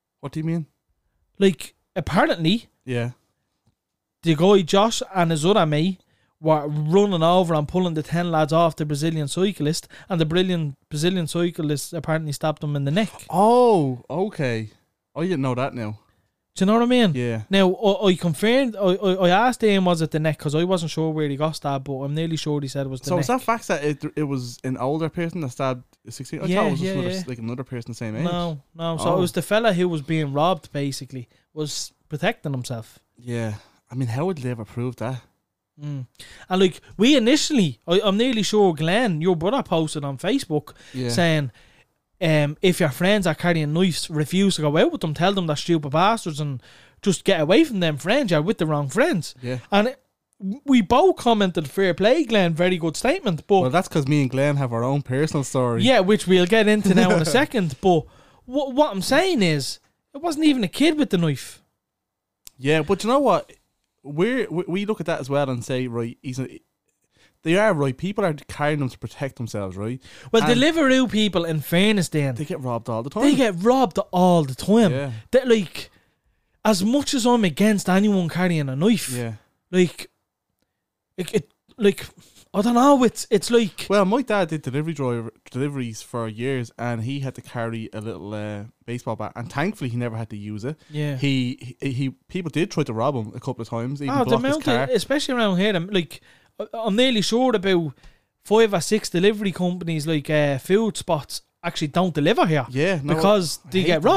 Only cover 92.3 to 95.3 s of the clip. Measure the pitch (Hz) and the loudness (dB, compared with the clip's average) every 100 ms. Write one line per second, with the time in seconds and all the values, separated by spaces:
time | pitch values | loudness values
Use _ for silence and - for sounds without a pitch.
92.3 | 180 170 147 196 - 143 110 127 139 107 | -8 -6 -4 -4 -4 -4 -2 -2 -2 -6
93.3 | 107 - 127 117 117 123 143 143 277 240 | -10 -10 -10 -8 -8 -6 -6 -4 -2 0
94.3 | 233 262 302 285 240 139 240 - 294 - | 0 0 -2 0 -2 0 -2 -2 -4 -2